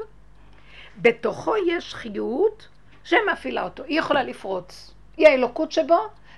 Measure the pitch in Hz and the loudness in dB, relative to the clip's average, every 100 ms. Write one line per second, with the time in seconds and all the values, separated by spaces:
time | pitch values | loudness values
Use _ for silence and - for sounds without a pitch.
0 | 440 - - - - - - - - 208 | -10 -18 -20 -20 -20 -20 -20 -20 -20 0
1 | 233 226 - - - 440 339 339 - - | 0 0 -4 -6 -4 -2 0 -4 -6 -14
2 | 226 202 208 262 427 - - - - - | -12 -8 -4 0 0 0 -20 -20 -20 -16
3 | - 392 403 - 262 226 185 - - 311 | 0 0 0 -4 -6 -6 -6 -10 -6 -2
4 | - 285 240 - 190 185 180 - - - | 0 0 -2 -6 -8 -8 -8 -20 -20 -20
5 | - - 302 262 247 - 311 330 294 339 | -12 4 6 6 2 -2 -4 0 2 2
6 | 427 - - | 0 -10 -20